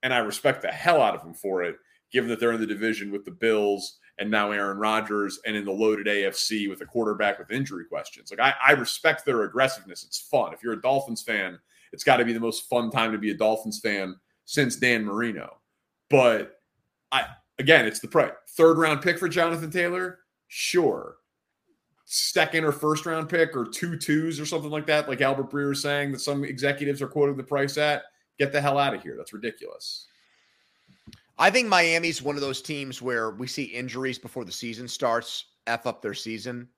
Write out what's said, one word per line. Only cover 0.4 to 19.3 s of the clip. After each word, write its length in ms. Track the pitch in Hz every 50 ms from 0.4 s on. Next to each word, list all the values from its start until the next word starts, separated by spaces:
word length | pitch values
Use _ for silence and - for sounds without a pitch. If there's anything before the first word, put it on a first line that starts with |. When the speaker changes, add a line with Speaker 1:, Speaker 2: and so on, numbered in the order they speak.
| - 143 135 -
Speaker 1:
the 80 | - 82
hell 320 | - - - 170 175 156
out 120 | 127 107 92
of 100 | 85 -
them 100 | 82 85
for 280 | - - 101 95 92 87
it, 120 | 85 82 - _ _ _ _ _ _
given 180 | - 123 120 113
that 100 | 117 110
they're 140 | 117 117 117
in 80 | 113
the 40 | 110
division 460 | 104 104 98 107 113 110 107 101 101
with 140 | 101 101 101
the 60 | -
Bills 680 | 87 87 - 113 110 107 104 101 101 98 92 - - _ _ - _ _
and 140 | 104 104
now 200 | 107 107 104 104
Aaron 260 | 104 104 101 98 98 98
Rodgers 640 | 107 107 107 110 110 107 104 104 101 98 95 - -
and 100 | 113 107
in 100 | 104 101
the 60 | 98
loaded 360 | 95 98 110 110 110 104 101 104
A 180 | 104 101 98
F 100 | 98 95
C 320 | - - - 110 110 101 98
with 140 | 95 90
a 40 | -
quarterback 540 | - - 120 113 107 104 95 107 101 98 -
with 120 | 87 _
injury 340 | 107 127 139 - 101 90 82
questions. 460 | - - 73 - - - - - -
Like, 80 | 101 101
I, 140 | 117 135 139 - 123 135
I 20 | 151
respect 520 | 139 120 - - - - 160 151 151 -
their 180 | 147 127 117 107
aggressiveness. 600 | 98 98 120 131 131 - - - 98 87 - -
It's 160 | _ - -
fun. 340 | - - - 131 110 85 80
If 100 | - -
you're 100 | 117 113
a 80 | 101
Dolphins 400 | - 127 135 139 135 117 113 107
fan, 380 | - - 113 104 95 92 90 - _ _ _ _ _ _
it's 120 | - 139 -
gotta 220 | - 131 123 120
be 80 | 117 117
the 60 | 113
most 300 | 113 117 110 - - -
fun 200 | - 120 120 113
time 220 | 107 131 113 113
to 60 | 107 107
be 140 | 104 107
a 60 | 101 -
Dolphins 420 | 110 107 110 110 - 113 104 -
fan 360 | - 110 104 101 95 92 90 _ _ _ _ _ _
since 300 | - - 151 143 123 120
Dan 300 | - - 123 120 113 107
Marino. 520 | 104 98 107 120 117 107 - - - - _ _ _ _ _ _ _ _ _ _ _
But 500 | - 139 127 120 113 104 107 - - _ _ _ _ _ _ _ _ _ _ _
I, 140 | - 135 117 - - _ _ _ _ -
again, 260 | 139 135 160 147 120
it's 140 | 110 104 -
the 80 | - -
price. 240 | - 170 135 - - - _ -
Third 280 | - - 160 160 165 160
round 240 | 165 156 151 143
pick 160 | 147 175 175 170
for 120 | 185
Jonathan 420 | 175